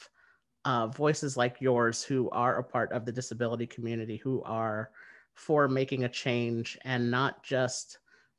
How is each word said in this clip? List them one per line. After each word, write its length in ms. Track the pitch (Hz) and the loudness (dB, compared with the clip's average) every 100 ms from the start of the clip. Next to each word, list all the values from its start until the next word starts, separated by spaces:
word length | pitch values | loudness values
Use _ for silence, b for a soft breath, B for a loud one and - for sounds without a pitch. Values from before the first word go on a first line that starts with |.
| - b b b _ _ 139 | -20 b b b _ _ 0
uh, 220 | 123 113 | 0 0
voices 500 | 131 151 151 143 127 | 2 2 2 0 2
like 240 | 123 - | 0 2
yours 400 | 131 120 113 113 | 2 4 4 2
who 280 | - 131 113 | 0 0 0
are 260 | 117 123 117 | 2 2 0
a 60 | |
part 280 | 127 120 110 | -2 -2 -2
of 140 | 120 117 | -2 -4
the 60 | |
disability 560 | 120 - 113 117 117 117 | -6 -6 -4 -2 -2 -6
community, 500 | - 117 117 110 107 | -6 -6 -4 -6 -6
who 240 | 135 127 | -4 -4
are 460 | - 110 113 107 110 B B B B - | -2 -2 -2 -4 -6 B B B B -8
for 320 | - 151 139 | 2 4 4
making 360 | 131 131 131 123 | 2 0 0 -2
a 40 | |
change, 680 | - 131 120 117 117 117 - | -2 0 0 0 -2 -4 -8
and 280 | 131 123 120 | -4 0 0
not 320 | 127 135 - | 2 0 -2
just 560 | - 131 123 - - - _ b b | -2 0 0 -2 -12 -20 _ b b